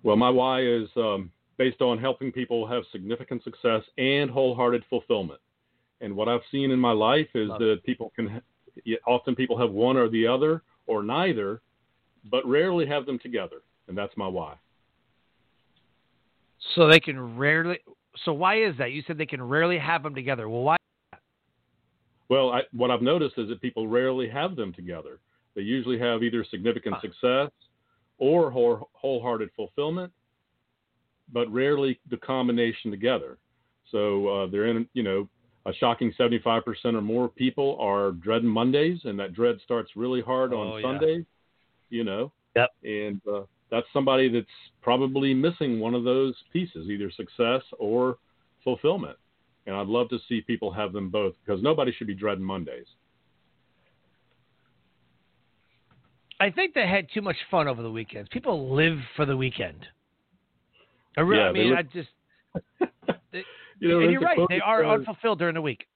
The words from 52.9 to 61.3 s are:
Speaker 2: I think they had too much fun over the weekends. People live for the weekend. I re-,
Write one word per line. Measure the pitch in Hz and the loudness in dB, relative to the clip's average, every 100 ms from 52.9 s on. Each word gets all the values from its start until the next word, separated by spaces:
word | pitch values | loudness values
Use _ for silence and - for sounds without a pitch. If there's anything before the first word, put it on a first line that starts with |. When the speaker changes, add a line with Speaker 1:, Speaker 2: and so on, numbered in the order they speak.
| _ _ _ _ _ _ _ _ _ _ _ _ _ _ _ _ _ _ _ _ _ _ _ _ _ _ _ _ _ _ _ _ _ _ - | _ _ _ _ _ _ _ _ _ _ _ _ _ _ _ _ _ _ _ _ _ _ _ _ _ _ _ _ _ _ _ _ _ _ -2
Speaker 2:
I | 202 | 0
think | 240 370 | 2 0
they | 294 190 | 0 2
had | 196 151 | 0 0
too | 214 | -4
much | 202 - - | -4 -6 0
fun | 185 147 | 2 2
over | 117 | -2
the | 117 | -4
weekends. | 113 110 107 101 | -6 -8 -12 -10
People | 127 247 175 131 | -6 -2 -2 0
live | 135 160 156 123 - | 2 2 0 -8 -2
for | 143 | 0
the | 131 | 0
weekend. | 131 - 90 78 - _ _ _ _ _ _ _ _ _ _ _ _ - | -2 -4 -8 -10 -20 _ _ _ _ _ _ _ _ _ _ _ _ -2
I | |
re-, | 170 | 2